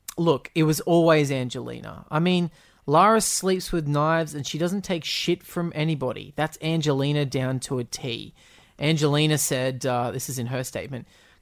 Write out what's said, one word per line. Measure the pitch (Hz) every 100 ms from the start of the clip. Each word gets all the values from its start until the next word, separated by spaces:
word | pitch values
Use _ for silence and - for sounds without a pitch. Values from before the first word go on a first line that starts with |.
| - -
"Look, | 165 135 -
it | 165
was | 156 151
always | - 170 165 156 139
Angelina. | 135 127 127 120 120 110 - -
I | 151
mean, | 175 180 170 - _ _ -
Lara | 151 202 220
sleeps | - - 190 185 -
with | 175 147
knives | 147 156 165 160
and | 151 -
she | 147
doesn't | 170 202
take | - 175
shit | - - - 175
from | - - 175 -
anybody. | 156 151 131 147 147
That's | - 156 -
Angelina | 160 165 151 135 139 147 139
down | 135 131 131
to | - 131
a |
T." | 117 - 135 113 101 - _ - _ -
Angelina | 143 160 151 147 156 151
said, | - 131 131 127
uh, | 135 123 120
this | 127 -
is | 127
in | 120
her | 127
statement, | 131 - 107 127 - _ _ _